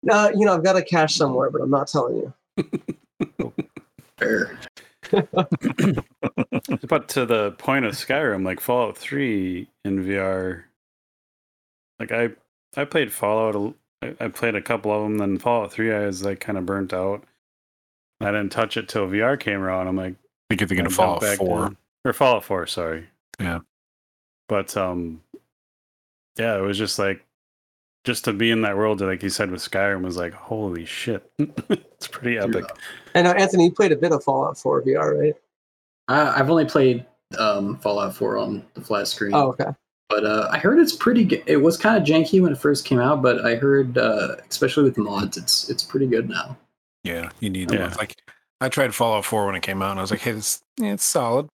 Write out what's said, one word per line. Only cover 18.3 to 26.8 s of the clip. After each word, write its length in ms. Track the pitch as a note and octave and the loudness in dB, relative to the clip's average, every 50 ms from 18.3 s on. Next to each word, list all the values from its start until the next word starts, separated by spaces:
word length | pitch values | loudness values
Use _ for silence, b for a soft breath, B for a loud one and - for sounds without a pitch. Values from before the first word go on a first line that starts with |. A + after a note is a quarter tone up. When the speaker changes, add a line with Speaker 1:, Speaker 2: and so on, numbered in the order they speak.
| G2+ G#2+ G2+ F#2+ | 0 0 -2 -2
Speaker 3:
touch 280 | - A#2 A2+ A2 - A#2+ | -2 -2 -2 -2 -2 -6
it 100 | G#2+ - | -8 -4
till 180 | - A2+ G2+ F#2 | -4 -4 -2 0
V 140 | F#2+ G#2 | 0 0
R 160 | A2 B2 C#3 C#3 | 2 0 0 0
came 240 | - - G2+ G2 | -2 -4 -4 -2
around. 260 | F#2+ F#2+ F#2 F#2 F#2 F#2 | -2 -2 -2 -2 -2 -2
I'm 100 | F#2 F#2+ | -4 -4
like, 160 | F#2 F#2 F#2 | -4 -6 -10
Speaker 4:
I 40 | _ _ _ _ _ _ _ | _ _ _ _ _ _ _
think 120 | A2 G2 | -2 -2
you're 60 | G#2 F2+ | 0 0
thinking 180 | F#2+ F#2 F#2 | 0 0 0
Speaker 3:
I 20 | F2 | 0
Speaker 4:
of 80 | F#2 | 2
Speaker 3:
jumped 0 | |
Speaker 4:
Fallout 260 | - F#2 F#2 F2 - | 2 2 2 2 0
Speaker 3:
back 160 | - G#2 G2+ G2 | 0 -2 0 0
Speaker 4:
four. 300 | G2 - G#2+ A2 A2 G#2 | 0 0 0 0 -2 -4
Speaker 3:
in. 100 | G2 _ _ _ _ _ _ | -6 _ _ _ _ _ _
Or 80 | C3 A2+ | -4 0
Fallout 300 | - C#3+ C3 A#2+ G#2+ - | 2 4 4 4 2 0
four, 200 | - G2+ F#2 E2+ - | -2 -4 -4 -4 -4
sorry. 400 | - - F2 E2 D#2+ D#2+ E2+ - _ _ _ _ - - | -6 -6 -4 -4 -6 -8 -10 -16 _ _ _ _ -10 -6
Speaker 4:
Yeah. 200 | G2 F2 E2+ E2+ - _ _ _ _ _ _ _ _ _ _ _ _ _ _ _ _ _ | -6 -4 -4 -6 -8 _ _ _ _ _ _ _ _ _ _ _ _ _ _ _ _ _
Speaker 3:
But, 280 | A2 G2+ G2 - - G#2+ | -2 -2 -2 -2 -4 -4
um, 440 | F#2+ F#2 F2+ F2+ F2 E2+ D#2+ E2 _ _ - - _ _ _ _ _ _ _ _ _ _ _ _ _ _ _ _ _ _ _ - | -2 -2 -2 -4 -6 -8 -10 -14 _ _ -20 -20 _ _ _ _ _ _ _ _ _ _ _ _ _ _ _ _ _ _ _ -4
yeah, 200 | A2+ A#2 A2 G2 | -2 -2 0 0
it 40 | |
was 160 | F#2+ G2+ G2+ | 0 -2 -2
just 200 | F#2+ | -2